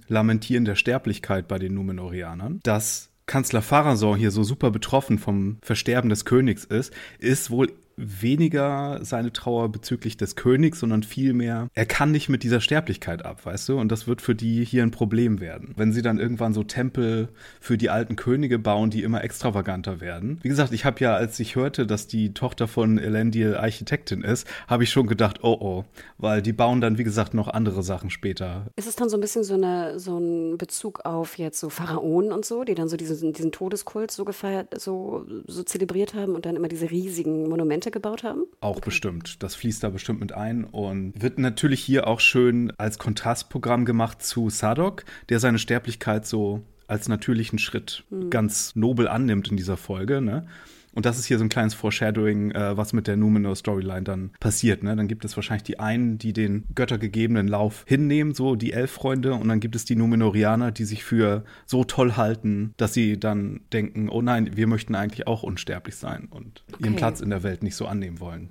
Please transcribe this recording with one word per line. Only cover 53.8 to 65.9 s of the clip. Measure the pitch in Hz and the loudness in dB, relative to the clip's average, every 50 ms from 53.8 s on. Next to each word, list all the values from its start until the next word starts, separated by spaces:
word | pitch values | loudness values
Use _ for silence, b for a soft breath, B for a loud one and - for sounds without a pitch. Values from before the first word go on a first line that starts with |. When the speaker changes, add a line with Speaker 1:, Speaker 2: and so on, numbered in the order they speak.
| 95 95 92 92 | -2 -4 -4 -4
Speaker 1:
dann | 98 98 98 92 95 95 - - | -4 -4 -4 -6 -6 -8 -8 -2
passiert, | - 107 101 - - 113 98 - | 0 0 0 2 4 2 2 2
ne? | 101 101 107 | 0 -2 0
Dann | 107 107 | 0 0
gibt | 104 113 110 - | 0 -2 -4 -8
es | 104 - | -8 -6
wahrscheinlich | - 101 - 113 107 | -6 -4 -4 -4 -4
die | - - - - | -4 -6 -6 -4
einen, | 110 107 113 120 123 117 110 107 | -2 -2 0 2 2 0 0 -2
die | 113 110 | -2 -2
den | 101 110 107 101 101 104 104 - - | 0 0 0 0 0 -2 -4 -4 -2
göttergegebenen | - 127 120 120 104 113 104 95 110 113 110 117 110 98 | 0 0 0 0 -2 -2 -2 0 2 2 4 4 4 2
Lauf | 101 104 101 107 107 107 - - | 2 2 2 2 0 -2 -4 -2
hinnehmen, | - 135 135 151 143 143 151 151 151 139 | 0 2 2 4 4 2 2 2 0 0
so | - 127 135 131 | 0 0 2 2
die | 107 113 113 | 0 0 -2
Elf-Freunde, | - 117 127 135 - - - 135 135 131 123 131 131 | -2 -2 -2 -2 -4 -4 -2 0 0 0 2 0 0
und | 113 110 | 2 2
dann | 110 113 107 | 2 2 2
gibt | 110 117 117 | 0 -2 -4
es | 113 - | -4 -2
die | - 123 | 0 2
Numenorianer, | 110 113 113 117 113 113 107 101 107 104 107 113 120 123 120 | 4 4 4 4 6 4 4 4 4 4 4 4 4 2 0
die | 107 113 110 | -2 -2 -4
sich | 104 107 104 - | -4 -6 -6 -4
für | - 120 113 110 104 104 107 104 B B B B | 0 4 4 4 4 4 0 -2 B B B B
so | B - 127 123 | B 2 2 2
toll | - - - 127 123 110 | 2 2 2 4 4 4
halten, | 123 113 107 113 110 - 107 104 101 104 110 - | 2 2 2 2 0 0 0 0 0 -2 -4 -2
dass | - 131 123 | 0 0 0
sie | - 123 113 104 104 98 | 2 2 2 2 2 0
dann | 110 107 104 104 101 98 - - - - | 0 -2 0 0 -2 -4 -6 -8 -8 -4
denken, | - 110 107 104 - 110 107 101 | -2 -2 -2 -2 -2 -4 -4 -2
"Oh | - 113 | 0 0
nein, | 120 123 123 117 110 - 101 | 2 2 2 2 2 0 0
wir | 107 113 | 0 2
möchten | 113 117 110 - - 110 | 2 2 0 0 -2 -2
eigentlich | 98 101 104 - - - - | -2 -2 -4 -4 -6 -4 -2
auch | 117 110 - | -2 -2 -2
unsterblich | - 92 - - - - 90 - - | -6 -6 -6 -6 -8 -8 -8 -8 -12